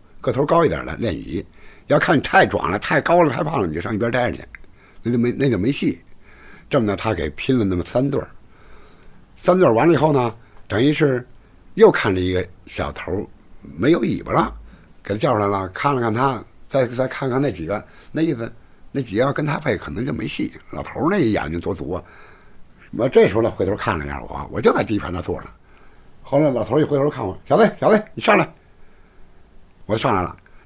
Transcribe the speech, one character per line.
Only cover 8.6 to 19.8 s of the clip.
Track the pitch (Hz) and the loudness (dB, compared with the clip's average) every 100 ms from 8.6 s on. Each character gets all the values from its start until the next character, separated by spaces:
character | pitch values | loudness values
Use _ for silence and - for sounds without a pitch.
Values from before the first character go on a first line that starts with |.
| - - - - - - - - | -20 -20 -20 -20 -20 -20 -20 -2
三 | - 185 | 2 4
对 | 165 | 6
儿 | |
完 | 110 151 | 6 6
了 | |
以 | 156 | 4
后 | 151 | 4
呢， | 139 120 107 - - - | 2 0 -4 -14 -20 -6
等 | 101 | 0
于 | 135 | 2
是 | 147 147 123 123 - - - - - | 4 2 2 -4 -16 -20 -20 -10 6
又 | 220 | 6
看 | - 113 | 6 2
着 | 92 | 0
一 | 90 | 0
个 | 90 92 - - | -2 -4 -10 -12
小 | - 73 | -8 -8
头 | 71 - | -8 -8
儿 | 92 - - - - 71 73 | -6 -8 -14 -20 -20 -16 -2
没 | 110 | 2
有 | 170 | 2
尾 | 214 110 | 2 -2
巴 | - | -2
了， | 120 214 - - - - - | -2 -2 -4 -18 -20 -20 -14
给 | - | -6
他 | 107 | -2
叫 | 147 | 0
出 | 113 | 2
来 | 101 | 2
了， | 101 95 | 0 -4
看 | 90 143 139 | -4 -2 0
了 | |
看 | 117 | 0
他， | 107 135 120 - - - | 0 0 -2 -8 -20 -4
再， | 139 123 | -2 0
再 | 123 131 | -2 -4
看 | - 135 | -4 -4
看 | 127 | 0
那 | 143 | -2
几 | 87 78 | -4 -4
个， | 101 - - - | -6 -8 -18 -10
那 | 143 | -4
意 | 160 | -2
思 | 131 117 - - - - | -2 -8 -12 -20 -20 -10
那 | 139 | -8
几 | 120 98 | -4 0
个 | |
要 | 135 | 0
跟 | 139 147 | 0 -2
他 | 151 | -2
配 | 151 | -2
可 | 95 | -4